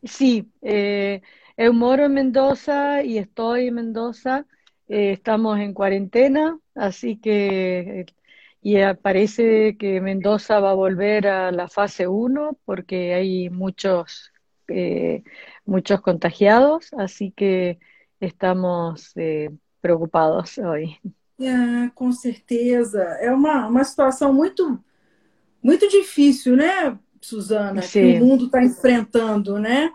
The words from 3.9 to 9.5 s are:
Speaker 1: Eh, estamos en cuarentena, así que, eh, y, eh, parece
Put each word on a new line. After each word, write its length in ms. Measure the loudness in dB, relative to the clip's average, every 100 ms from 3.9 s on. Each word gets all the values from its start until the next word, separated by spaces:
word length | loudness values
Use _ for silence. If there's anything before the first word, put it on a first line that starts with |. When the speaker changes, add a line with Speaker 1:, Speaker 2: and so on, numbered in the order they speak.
| -6 -8 -8 -6 -6 -6 _ _ _ _
Speaker 1:
Eh, 220 | -2 -2
estamos 460 | -2 -2 -2 0 -2
en 140 | -6
cuarentena, 880 | -4 -2 -2 -2 2 4 2 -2 -4 _ -8
así 420 | -6 -6 -8 -6
que, 840 | -2 0 0 -2 -2 -4 -6 -12
eh, 40 | -14 _ _ -20 _ _
y, 140 | 0 2
eh, 180 | 2 0
parece 840 | 0 2 0 2 2